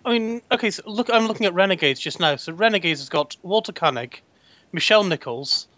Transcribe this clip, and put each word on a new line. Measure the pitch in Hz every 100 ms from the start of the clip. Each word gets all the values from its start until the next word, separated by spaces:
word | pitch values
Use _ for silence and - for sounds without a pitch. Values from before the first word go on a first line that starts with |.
| 247
I |
mean, | 233 220 233 -
okay, | - 220
so | - 214
look, | 208 240
I'm | 226 220
looking | 220 202
at | 175
Renegades | 196 175 147 131
just | 156 -
now. | 160 139
So | -
Renegades | 165 220 202 170 147
has | 135
got | 151 143 -
Walter | 170 214 220
Koenig, | - 160 127 123 - _ _ _ _ _
Michelle | 170 - 214
Nichols, | 190 156 135 120 143 - -